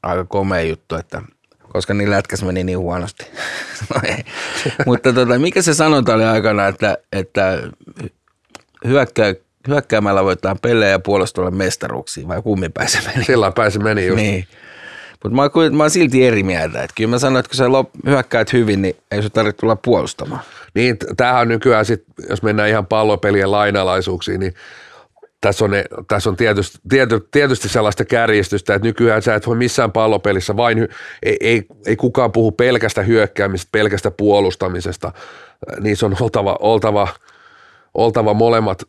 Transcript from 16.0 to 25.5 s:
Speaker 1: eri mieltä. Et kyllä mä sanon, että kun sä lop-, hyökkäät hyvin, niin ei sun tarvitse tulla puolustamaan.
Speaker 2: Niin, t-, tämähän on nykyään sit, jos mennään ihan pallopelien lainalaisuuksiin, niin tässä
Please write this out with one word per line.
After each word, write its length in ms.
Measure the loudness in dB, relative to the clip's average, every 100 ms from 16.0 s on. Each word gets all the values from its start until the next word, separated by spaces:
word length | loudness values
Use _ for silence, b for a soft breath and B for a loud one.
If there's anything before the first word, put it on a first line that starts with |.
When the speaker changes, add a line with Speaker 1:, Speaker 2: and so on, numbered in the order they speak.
| 2 4 4
Speaker 1:
eri 160 | 4
mieltä. 400 | 0 -2 -4 -6
Et 60 | -10 -4
kyllä 140 | -2
mä 100 | 0
sanon, 200 | 0 0
että 100 | -2
kun 80 | 0
sä 80 | 2
lop-, 380 | 2 0 -4 0
hyökkäät 440 | 0 0 -2 2
hyvin, 280 | 2 2 0
niin 140 | -2 -4 _
ei 100 | -4
sun 100 | -2
tarvitse 280 | 0 -2 0
tulla 160 | -2 0
puolustamaan. 680 | 2 0 0 -8 -10 -10 B B B
Speaker 2:
Niin, 240 | 0 0 0
t-, 80 | -6 0
tämähän 240 | 2 4
on 60 | 2
nykyään 380 | 2 4 4 2
sit, 180 | -2 _ -18 -8
jos 140 | -4
mennään 260 | 0 0 2
ihan 160 | 0 0
pallopelien 680 | 0 2 2 2 2 2
lainalaisuuksiin, 880 | 2 2 2 0 0 -2 -6 -6 -4
niin 140 | -6 -8 B B B B B _ -20 _
tässä 240 | -2